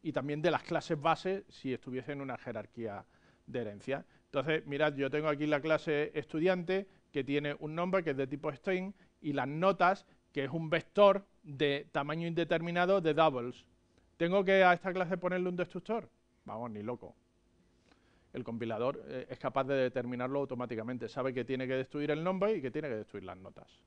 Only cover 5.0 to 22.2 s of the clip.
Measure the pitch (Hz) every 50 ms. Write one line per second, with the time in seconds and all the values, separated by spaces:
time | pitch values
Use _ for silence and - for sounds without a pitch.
5 | 139 135 120 151 151 156 147 139 151 151 151 143 135 160 156 151 - 170 151 147
6 | 151 151 - 156 139 - - - 160 185 185 180 170 165 185 190 202 - _ _
7 | _ _ - 143 135 135 139 143 147 147 143 - 160 151 156 165 175 185 185 190
8 | 170 160 139 127 139 131 143 143 151 156 143 - _ 202 190 185 185 190 202 _
9 | - _ _ _ - 147 143 139 123 135 147 156 175 190 196 185 180 175 190 -
10 | - _ _ _ _ _ _ 143 135 135 135 165 165 156 165 160 - - _ 202
11 | 202 202 196 196 196 _ _ _ _ - 143 131 151 143 143 143 151 - _ 156
12 | 139 147 156 165 170 170 165 165 170 - 175 165 165 170 170 175 180 180 196 196
13 | 170 160 151 151 160 160 139 123 120 123 123 - - _ _ _ _ _ _ _
14 | _ _ _ _ 170 170 185 202 190 180 190 190 190 180 175 175 - 190 175 185
15 | 185 165 185 180 180 180 180 185 180 180 180 175 180 170 - 185 - - 220 233
16 | 180 - _ _ _ _ _ _ _ - 107 110 120 120 107 104 104 110 123 120
17 | - - - _ _ _ _ _ _ _ _ _ _ _ _ _ _ _ - _
18 | _ _ _ _ _ _ - 123 123 - 117 113 117 113 113 107 120 127 139 -
19 | - - - 127 123 - 131 - - 131 123 135 135 131 139 135 127 127 120 131
20 | 120 123 127 123 123 127 135 143 139 131 131 120 123 113 120 110 110 117 127 123
21 | 120 110 - 131 127 135 127 127 120 123 131 127 131 127 131 131 131 - - 147
22 | 147 147 147 151